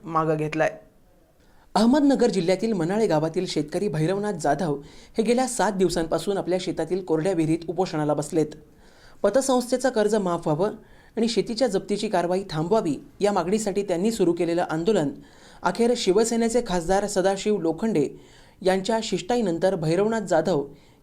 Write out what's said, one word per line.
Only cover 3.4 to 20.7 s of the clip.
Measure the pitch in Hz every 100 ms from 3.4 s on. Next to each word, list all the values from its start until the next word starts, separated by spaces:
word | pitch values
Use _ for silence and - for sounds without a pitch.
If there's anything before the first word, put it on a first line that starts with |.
| 185
शेतकरी | 160 147 180 208
भैरवनाथ | 156 156 196 208
जाधव | 175 165 151 180 143 - - - -
हे |
गेल्या | 214 240 254
सात | - 190
दिवसांपासून | 190 180 175 165 160 202 196
आपल्या | 165 180
शेतातील | 180 160 160 185
कोरड्या | 185 160 175
विहिरीत | 170 156 165 175
उपोषणाला | 170 185 156 147
बसलेत. | 147 147 170 151 - - - - - - -
पतसंस्थेचं | 202 262 269 262 240 254 262
कर्ज | 226 208
माफ | 220 185 170 170
व्हावं | 151 208 - - - - -
आणि | 226
शेतीच्या | 202 185 220 254
जप्तीची | 185 190 202 208
कारवाई | 180 170 185 190
थांबवावी | 156 170 220 175 131 - -
या | 202
मागणीसाठी | 202 170 214 214 190
त्यांनी | 196 170 208
सुरू | 226 170
केलेलं | 175 170 170 -
आंदोलन | 156 170 208 143 - - - - -
अखेर | 175 190 233 233
शिवसेनेचे | 196 185 226 233 226 240 233
खासदार | 180 165 196 202
सदाशिव | 196 185 196 214 208
लोखंडे | 165 160 226 185 139 - - - - -
यांच्या | 180 190 190 226
शिष्टाईनंतर | 220 180 - 240 202 165 185
भैरवनाथ | 190 156 170 214 226
जाधव | 185 160 160 151 139